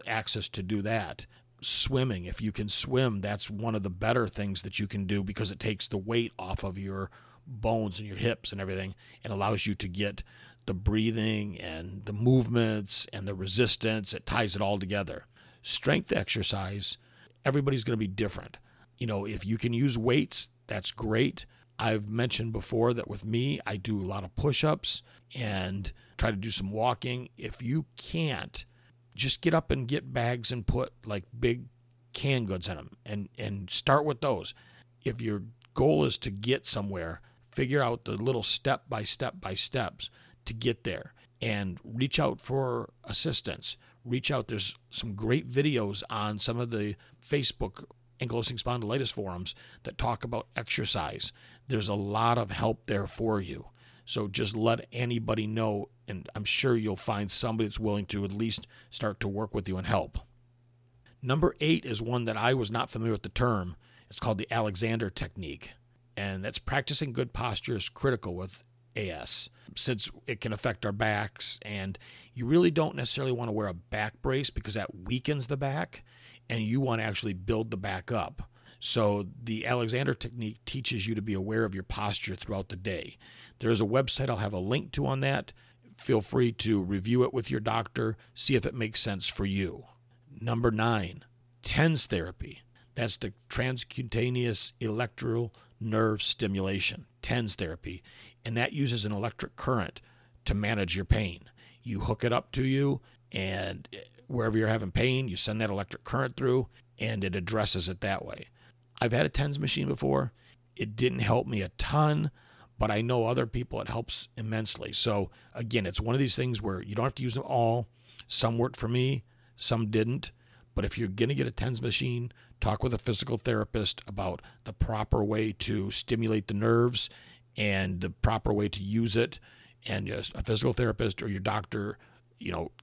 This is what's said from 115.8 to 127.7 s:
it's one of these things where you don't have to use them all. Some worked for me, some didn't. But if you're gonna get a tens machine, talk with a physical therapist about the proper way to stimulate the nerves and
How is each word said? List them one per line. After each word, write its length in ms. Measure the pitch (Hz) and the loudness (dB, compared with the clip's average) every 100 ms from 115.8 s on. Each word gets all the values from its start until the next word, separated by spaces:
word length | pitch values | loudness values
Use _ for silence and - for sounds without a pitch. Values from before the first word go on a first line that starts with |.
it's 160 | 95 - | 0 -2
one 140 | 113 | 2
of 60 | 131 | 2
these 160 | 135 - | 4 2
things 260 | 127 110 | 0 -2
where 180 | 104 92 | -2 -4
you 140 | 98 | -4
don't 100 | 104 | -2
have 100 | 131 - | -2 -2
to 60 | |
use 120 | 127 | -2
them 80 | 120 | -2
all. 440 | - 127 113 120 - _ - - - | 0 4 4 4 -2 _ -20 -16 -2
Some 280 | - 113 117 | 2 4 4
worked 200 | 123 - | 0 0
for 100 | 117 | 0
me, 360 | 123 131 135 - _ - - | 2 2 0 -6 _ -20 -4
some 340 | - 117 107 | 0 2 2
didn't. 400 | 107 113 117 - - _ - - - | 2 2 0 -6 -14 _ -20 -6 -2
But 80 | |
if 120 | 101 - | 0 0
you're 120 | 107 | -2
gonna 260 | 101 117 | 2 2
get 120 | 139 123 | 2 0
a 40 | |
tens 320 | - 117 117 | 0 -2 0
machine, 500 | 123 - 131 120 120 - - - | 0 0 0 -2 -4 -10 -20 -4
talk 220 | 113 104 | 0 0
with 120 | 123 | 0
a 40 | 113 | 0
physical 380 | - 101 131 117 | 0 -2 0 -2
therapist 640 | 120 110 104 113 98 - - | 0 0 0 0 0 0 -4
about 340 | 98 92 87 - - | -4 -4 -4 -10 -18
the 100 | - | -6
proper 520 | - - 107 107 120 | 0 2 2 2 2
way 280 | 104 110 110 | 4 2 0
to 380 | 95 - 107 98 | 0 0 0 0
stimulate 560 | - - 117 110 107 - | 0 0 0 2 2 0
the 80 | |
nerves 560 | 101 113 117 123 113 - - - - _ - | 0 4 6 6 2 -4 -6 -20 -20 _ -2
and 440 | 104 | 0